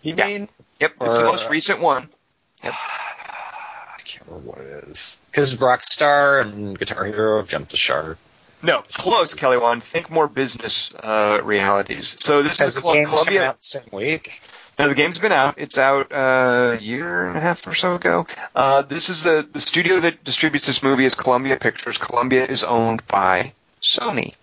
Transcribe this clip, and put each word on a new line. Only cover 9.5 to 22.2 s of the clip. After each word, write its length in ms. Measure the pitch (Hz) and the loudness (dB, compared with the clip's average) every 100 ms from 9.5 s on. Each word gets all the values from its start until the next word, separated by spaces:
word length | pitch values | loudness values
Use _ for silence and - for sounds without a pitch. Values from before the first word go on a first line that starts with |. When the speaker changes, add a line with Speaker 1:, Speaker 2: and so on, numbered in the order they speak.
| 123 | 4
Speaker 2:
Wand. 260 | 117 117 | 4 0
Think 260 | - 165 170 | -4 -8 -2
more 180 | 160 147 | 0 0
business, 680 | 113 135 - 113 - - - | 0 -4 -4 -2 0 0 -4
uh, 440 | 110 107 104 104 | -2 2 4 2
realities. 760 | - 104 98 101 98 117 - - | 2 2 2 2 0 -2 -4 -2
So 200 | - 147 | 2 2
this 140 | 147 156 | 2 0
Speaker 1:
Has 100 | 139 | 0
Speaker 2:
is 60 | 139 | 0
Speaker 1:
the 60 | |
Speaker 2:
called 140 | 170 151 | 0 2
Speaker 1:
game's 140 | 147 | 2
Speaker 2:
Columbia. 300 | 156 165 196 | 2 2 2
Speaker 1:
come 100 | 131 | 0
out 100 | - | -2
the 60 | - | -4
same 180 | 139 113 | -4 -6
week? 400 | 98 120 160 - - - - - - | -6 -4 -4 -8 -20 -20 -20 -14 0
Speaker 2:
No, 80 | 147 | 0
the 80 | 135 | 2
game's 220 | 156 170 | 2 2
been 120 | 208 | 2
out. 240 | 165 135 - | 4 2 0
It's 200 | 147 - | -6 0
out, 340 | 135 139 139 | 2 2 0
uh, 640 | 143 131 131 127 123 123 117 | 0 2 4 4 4 2 0
a 40 | |
year 460 | 107 123 170 175 92 | -6 -8 -4 -4 -4
and 100 | 165 | -2
a 40 | |
half 240 | 165 170 - | -2 -2 -4
or 80 | 175 | -2
so 200 | 180 180 | -2 0
ago. 320 | 175 170 170 - - - | 0 0 -2 -10 -8 0
Uh, 260 | 135 139 | 2 2
this 260 | 139 139 151 | 0 -2 -2
is 140 | 170 | 0
the, 240 | 165 156 147 | 2 2 0
the 100 | 147 | -6
studio 380 | - 160 175 185 | -2 0 2 2
that 220 | 170 165 | 0 -2
distributes 440 | - - 160 139 - | -6 -2 0 0 0
this 140 | 127 | 0
movie 220 | 135 131 131 | 2 4 2
is 100 | - | 2
Columbia 420 | 127 123 135 135 | 0 0 0 0
Pictures. 400 | 117 - - 113 | -2 -4 -8 -8
Columbia 480 | - 120 | -4 -2